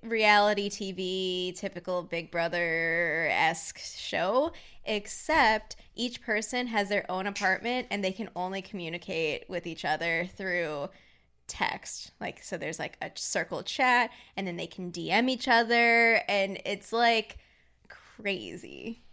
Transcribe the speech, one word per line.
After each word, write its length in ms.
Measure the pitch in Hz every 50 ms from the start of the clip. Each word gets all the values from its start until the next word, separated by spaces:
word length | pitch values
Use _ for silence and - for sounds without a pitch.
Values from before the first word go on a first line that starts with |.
| -
reality 640 | 226 226 220 214 208 208 208 208 208 208 202 202 202
T 220 | 202 - 214 190 190
V, 600 | 180 190 180 185 190 185 185 185 180 180 180 170
typical 460 | - - 196 - 180 165 - 180 175 170
Big 280 | - - 165 165 160
Brother-esque 1500 | - 170 165 170 170 175 175 170 160 165 165 165 165 170 175 165 151 160 165 151 98 90 147 160 170 170 - - - -
show, 720 | - - - - - - - - 165 185 214 254 294 339 349 - - - - - -
except 920 | - 220 208 208 - - - - - 302 320 277 214 220 214 214 - - - - - _
each 260 | - 233 247 240 - -
person 420 | - 214 208 220 - - 247 247 247
has 220 | 226 214 202 190
their 160 | 208 202 - -
own 180 | 185 185 190 202
apartment 580 | 196 - 202 190 190 - - 240 247 254 247 -
and 120 | - 202 202
they 80 | 190
can 180 | 190 - 226 - -
only 260 | - 180 185 190 196 190
communicate 840 | - - 196 175 160 165 175 170 - 185 165 165 151 143 - - -
with 180 | 185 175 170 175
each 180 | 160 - -
other 420 | 147 151 156 165 170 165 165 175 185 -
through 540 | - 196 190 175 175 170 151 151 143 143 - - - - _ _ _ _ _ _ _ _ -
text. 640 | - - 202 - - - - - - - - - _ _
Like, 220 | - 180 - -
so 160 | - - - 170
there's, 220 | - 151 160 -
like, 180 | 147 135 - _
a 100 | - - -
circle 460 | - - - - 185 165 165 - 143
chat, 480 | - - - - 269 254 247 240 240 240 - - - - _ -
and 100 | 190 185
then 80 | 170 170
they 80 | 156 170
can 220 | - - 185 175
D 220 | 170 175 165 160
M 180 | 170 208 240 254
each 180 | 262 240 - 269
other, 760 | 240 233 233 220 240 233 233 233 233 233 233 233 226 208 - -
and 320 | 202 202 196 196 196 - -
it's, 260 | - 202 190 - - -
like, 440 | 226 240 233 233 226 214 - - - - _ _ _ _ _ _ _ _ _
crazy. 1120 | - - - - - - 214 208 196 - 110 90 - - - - 69 67 - - 226 - - -